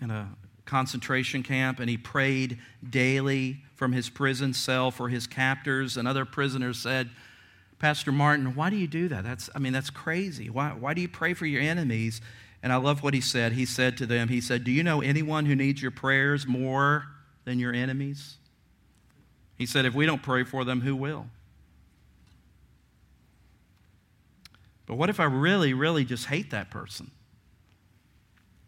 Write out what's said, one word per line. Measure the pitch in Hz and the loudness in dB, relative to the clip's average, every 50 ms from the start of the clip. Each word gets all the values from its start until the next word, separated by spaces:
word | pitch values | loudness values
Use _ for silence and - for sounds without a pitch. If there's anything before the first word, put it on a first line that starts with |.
in | 127 117 | -6 -6
a | 110 107 104 95 95 - - - - - _ | -6 -6 -8 -10 -12 -16 -20 -20 -20 -20 _
concentration | - 139 131 131 - - 123 - - 135 131 127 - - 135 | -2 0 0 0 0 -4 -6 -2 -2 0 0 0 -2 -4 -4
camp, | 123 - 135 131 131 131 131 127 | -2 -2 0 0 0 0 -2 -2
and | 120 120 | -2 -2
he | 120 | -2
prayed | 113 - - - 143 135 135 135 131 131 127 120 113 - - - - - 123 | -4 -6 -2 0 2 2 2 2 0 0 -2 -4 -8 -12 -18 -20 -16 -10 -2
daily | 117 131 127 131 135 135 135 139 135 135 131 127 135 143 - - _ | 0 2 4 4 4 2 2 2 0 0 0 -2 -6 -8 -14 -20 _
from | - 135 127 | -2 0 0
his | 123 127 120 - | 0 0 -2 -4
prison | - - 143 135 131 123 139 135 | -4 0 0 0 2 2 0 0
cell | 123 - - - 131 127 127 131 | 0 -2 0 0 2 2 2 0
for | 123 - 123 120 | 0 -2 -4 -4
his | 127 120 120 | -2 -4 -6
captors, | - - 131 131 131 135 135 - 147 135 131 135 127 123 | -6 -2 0 0 0 0 0 -2 -2 0 0 -2 -2 -4
and | 127 117 | -2 -2
other | 123 135 135 131 | 0 0 -2 -2
prisoners | 131 - 151 139 139 131 135 127 123 120 113 | -4 -2 -2 -2 -2 -2 -2 -4 -4 -4 -4
said, | - 123 131 131 127 120 117 - - - - - - - - - _ _ _ - | -4 -2 0 0 -2 -4 -8 -16 -20 -20 -20 -20 -20 -20 -20 -20 _ _ _ 0
"Pastor | - 151 151 147 - 147 | 0 2 2 0 0 0
Martin, | 135 143 147 147 147 147 131 127 127 | 2 4 6 4 4 4 2 -2 -2
why | 143 156 185 | 0 0 0
do | 214 | 0
you | 208 180 | 0 -2
do | 151 147 160 175 175 | -2 -2 -2 -2 -2
that? | 139 92 98 | -2 -4 -4
That's, | 117 127 98 - - - | -6 -8 -8 -12 -10 -6
I | - | -4
mean, | 135 131 | -2 0
that's | 127 135 131 - | -2 -2 -4 -6
crazy. | - - - 160 160 180 202 190 147 - - 113 | -10 -8 -6 -4 -2 -2 -2 -4 -6 -8 -10 -6
Why, | 110 131 143 147 - 110 | -4 -4 -4 -4 -4 -6
why | 120 139 | -4 -4
do | 160 175 | -2 -2
you | 180 175 | -4 -4
pray | - - 160 170 | -4 -2 -2 -2
for | 180 - 175 | 0 -2 -2
your | 156 143 127 | -2 0 0
enemies?" | 143 156 165 175 160 127 113 110 113 113 113 - - - - - - - - - | 0 0 0 0 0 0 0 0 0 -2 -4 -6 -12 -16 -20 -20 -20 -20 -14 -6
And | - 127 | 0 2
I | 127 | 2
love | 127 131 143 147 143 | 4 4 2 2 2
what | 143 143 | 2 2
he | 135 131 | 2 2
said. | 117 - - 123 117 113 | 0 0 0 2 2 2
He | 113 131 127 | 2 0 0
said | 120 - - 127 127 123 | 0 2 2 2 2 2
to | - 131 | 0 0
them, | 113 120 120 117 117 | 0 2 2 2 2
he | 123 120 | 0 0
said, | 120 - 123 120 120 | 0 0 -2 0 2
"Do | 123 | 2
you | 127 147 | 2 4
know | 170 175 156 147 | 4 4 2 2
anyone | - 135 143 156 156 151 156 156 151 | 2 2 2 2 2 0 0 2 4
who | 143 143 | 4 4
needs | 135 135 139 139 143 | 4 4 2 2 0
your | 139 127 | -4 -6
prayers | - - - 135 135 135 135 143 147 143 139 | -6 -2 2 4 4 4 4 4 2 0 0
more | 127 123 127 131 131 131 135 139 143 147 147 139 - - - - _ _ _ _ | 0 0 0 0 0 2 4 4 4 4 2 0 -6 -14 -20 -20 _ _ _ _
than | 123 123 123 | -4 -2 0
your | 123 123 120 | 0 0 0
enemies?" | 123 127 131 131 139 139 139 139 139 143 - - - _ _ _ _ _ _ _ _ _ _ _ _ _ _ _ - _ _ _ _ _ _ _ | -2 -2 -2 -2 -4 -4 -6 -8 -10 -12 -16 -20 -20 _ _ _ _ _ _ _ _ _ _ _ _ _ _ _ -20 _ _ _ _ _ _ _
He | - 123 | -6 -6
said, | 120 - 143 131 | 0 2 2 2
"If | 127 117 | 2 2
we | 143 151 | 4 4
don't | 160 156 - | 2 2 0
pray | - 143 127 127 123 | -2 0 0 0 0
for | 123 - 131 127 | -2 -4 -4 -2
them, | 127 127 127 | -2 -2 -2
who | 120 139 139 | 0 -2 -2
will?" | 131 135 147 156 - 110 117 - - - - - - - _ _ - _ _ _ _ _ _ _ _ _ _ - _ _ _ _ _ - _ _ _ _ _ _ _ _ _ _ _ _ _ _ _ _ _ _ _ _ _ _ _ _ _ _ _ _ _ _ _ _ _ _ _ - - - _ _ - _ _ _ | -2 -4 -6 -8 -8 -12 -14 -16 -20 -20 -20 -20 -20 -20 _ _ -20 _ _ _ _ _ _ _ _ _ _ -20 _ _ _ _ _ -20 _ _ _ _ _ _ _ _ _ _ _ _ _ _ _ _ _ _ _ _ _ _ _ _ _ _ _ _ _ _ _ _ _ _ _ -20 -20 -20 _ _ -20 _ _ _
But | - 110 | -8 -2
what | 120 156 185 | 0 0 0
if | 208 - | 2 2
I | 165 | 2
really, | 147 131 131 143 175 196 202 165 139 127 | 2 4 2 4 4 4 4 4 2 2
really | 127 147 160 170 151 131 | 2 2 2 2 2 0
just | 120 123 117 - | 0 -2 -6 -4
hate | - 139 170 208 - | -4 -4 -4 -4 -4
that | - 104 92 - | -6 -8 -8 -8
person? | - - - - - - - - - _ _ _ _ _ _ _ _ _ _ _ _ _ _ _ _ _ _ _ _ _ _ _ _ _ _ _ _ _ - | -10 -12 -12 -12 -14 -16 -16 -18 -20 _ _ _ _ _ _ _ _ _ _ _ _ _ _ _ _ _ _ _ _ _ _ _ _ _ _ _ _ _ -20